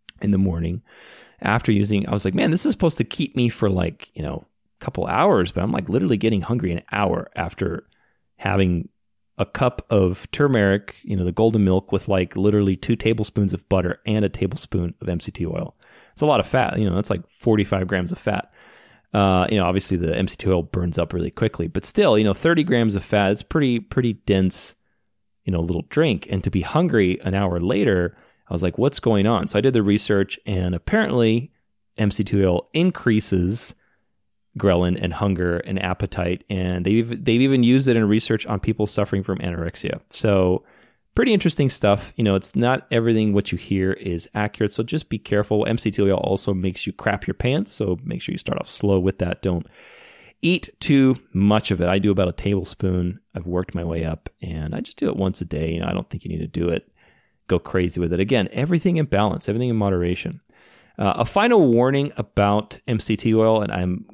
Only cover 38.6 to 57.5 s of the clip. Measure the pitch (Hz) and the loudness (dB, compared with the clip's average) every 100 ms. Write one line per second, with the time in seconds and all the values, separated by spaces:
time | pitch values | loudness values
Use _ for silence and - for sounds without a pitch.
38.6 | - 110 107 - 101 101 95 95 90 85 | -2 -2 -2 -2 -2 -2 -2 -4 -4 -6
39.6 | 85 - - - - - 113 98 90 92 | -6 -6 -6 -8 -10 -2 2 4 4 2
40.6 | - _ _ _ _ - 254 208 175 - | -4 _ _ _ _ 0 2 4 2 2
41.6 | 139 - 104 101 - - 107 95 - - | 0 2 2 2 0 -2 2 2 0 0
42.6 | 120 135 - 117 113 110 107 101 101 - | 2 0 0 0 2 2 4 2 0 -4
43.6 | - 98 92 95 101 85 - 107 104 - | -2 0 0 -2 -4 -6 -6 -4 -4 -2
44.6 | 104 - 117 156 - 107 - 104 107 107 | -2 -2 -4 -4 -4 -8 -2 0 2 0
45.6 | 113 113 110 98 98 95 - 98 - 95 | 0 0 -2 2 2 2 2 -2 0 -2
46.6 | 92 90 - - - 95 - 95 123 147 | -2 -4 -8 -6 -4 -4 -4 -4 -2 -2
47.6 | 214 - 98 90 - - - - - - | -4 -4 -2 -4 -6 -10 -8 -8 -6 -8
48.6 | - - 101 98 92 - 90 - 98 87 | -6 -4 0 2 2 -2 -4 -2 -2 -2
49.6 | - - - - - - - - 165 185 | -6 -18 -20 -20 -20 -20 -20 -4 -2 -2
50.6 | - - - 139 131 123 _ 92 101 107 | -4 -8 2 4 4 2 _ 0 4 4
51.6 | - 92 87 98 104 95 90 - 101 98 | 2 0 0 2 2 2 0 -2 -2 -2
52.6 | 85 - 95 90 90 98 _ - 87 90 | -4 -4 -2 -2 -2 -6 _ -12 -6 -4
53.6 | 92 90 85 82 80 80 - - - 82 | -4 -6 -4 -4 -4 -6 -10 -14 -10 -8
54.6 | 78 - - - - - 95 - - 76 | -6 -8 -10 -6 -4 -2 -2 -4 -6 -4
55.6 | 80 82 85 90 87 87 - 82 80 85 | -4 -4 -4 -6 -6 -10 -8 -8 -6 -4
56.6 | 85 82 - _ _ _ _ _ - | -2 -2 -6 _ _ _ _ _ -2